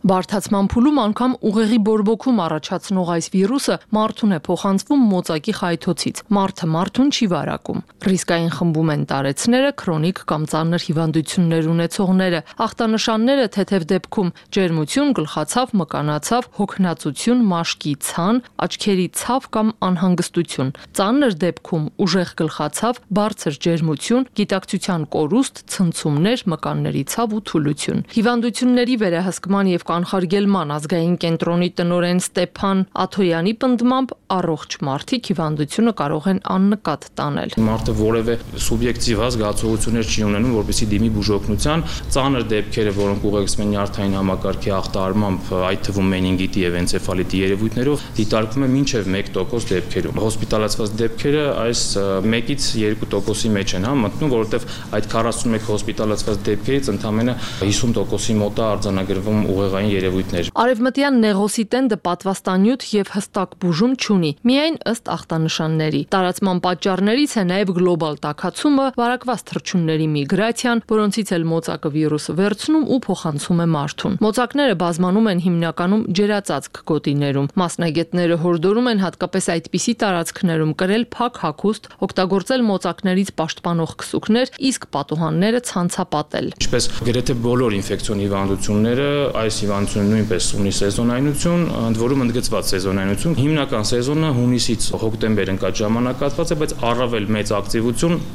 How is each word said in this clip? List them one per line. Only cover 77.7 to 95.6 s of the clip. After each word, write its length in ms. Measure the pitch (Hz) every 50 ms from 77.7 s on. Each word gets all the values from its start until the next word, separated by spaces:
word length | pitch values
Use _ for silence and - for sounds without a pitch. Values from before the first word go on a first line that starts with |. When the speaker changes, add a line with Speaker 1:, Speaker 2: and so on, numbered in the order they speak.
| - - 175 170 147 165 165 - - 180 175 165 170 165 160
Speaker 1:
հորդորում 440 | 180 170 170 156 190 208 233 247 254 226
են 80 | 202 190
հատկապես 420 | 170 - _ 185 175 - 190 - - 170
այդպիսի 400 | 165 165 - - 180 - - 233 - 233
տարածքներում 680 | 208 185 170 165 - - - - 175 165 160 156 156 151 -
կրել 240 | 185 185 202 226 240 - -
փակ 260 | - 240 247 240 - -
հագուստ, 400 | 160 147 - - 196 214 - - - - - 175
օգտագործել 580 | 151 - - 185 180 190 196 185 - 262 262 240 214
մոծակներից 600 | 196 180 - 180 170 - - 190 185 190 202 - - -
պաշտպանող 520 | 160 165 - - - 175 170 165 165 156 - - -
քսուկներ, 480 | - - - - - 214 240 262 254 - - - 269
իսկ 180 | 233 - - - -
պատուհանները 640 | 143 147 - 160 156 170 156 160 165 190 214 226 247 247 -
ցանցապատել։ 800 | - 190 175 175 - - 180 - - 151 151 - - - - - - - -
Speaker 2:
Ինչպես 240 | - - 123 113 - - - -
գրեթե 280 | 120 113 123 117 - 135 120 113
բոլոր 320 | 120 120 123 123 113 104 98
ինֆեկցիոն 440 | 101 - 104 95 - - 107 101 101
հիվանդությունները, 840 | 101 98 98 98 98 98 95 101 - 104 104 107 117 120 127 143 143 143 143 139 135 - 107 110
այս 120 | 110 107 110 107
հիվանդությունը 440 | 101 101 101 101 98 - 107 101 101 107
նույնպես 360 | 110 104 104 101 85 - - -
ունի 200 | 104 101 98 95 -
սեզոնայնություն, 840 | 101 101 104 - 120 120 120 127 139 147 143 - - 175 170 175 170 151 - 113 117
ընդ 120 | 113 113 107 117
որում 200 | 123 139 139 127
ընդգծված 480 | 117 - 127 - - 110 98 87 - 101
սեզոնայնություն։ 640 | 92 90 98 95 98 95 98 101 101 - 165 160 - 131
Հիմնական 440 | 147 156 151 139 131 127 110 107 107
սեզոնը 400 | 123 120 123 131 147 156 160 156 135
հունիսից 500 | 120 120 123 123 120 - - 117 104 - - - - 110
հոկտեմբեր 480 | 113 104 110 117 113 110 101 95 92 95
ընկած 280 | 95